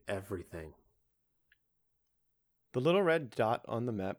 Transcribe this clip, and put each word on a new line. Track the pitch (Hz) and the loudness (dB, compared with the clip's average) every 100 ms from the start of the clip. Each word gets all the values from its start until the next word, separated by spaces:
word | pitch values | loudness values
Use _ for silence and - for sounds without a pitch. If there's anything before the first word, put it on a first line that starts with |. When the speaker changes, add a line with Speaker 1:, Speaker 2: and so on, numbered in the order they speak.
| - | -6
Speaker 1:
everything." | 98 98 92 - 85 80 - _ _ _ _ _ _ _ _ _ _ _ _ _ _ _ _ _ _ _ | -6 -4 -8 -8 -12 -12 -16 _ _ _ _ _ _ _ _ _ _ _ _ _ _ _ _ _ _ _
Speaker 2:
The | 127 | 0
little | 147 190 | 4 4
red | 175 165 123 | 4 2 0
dot | - 110 120 - | 0 2 0 -2
on | 113 120 | -4 -2
the | |
map | 107 95 | -2 -4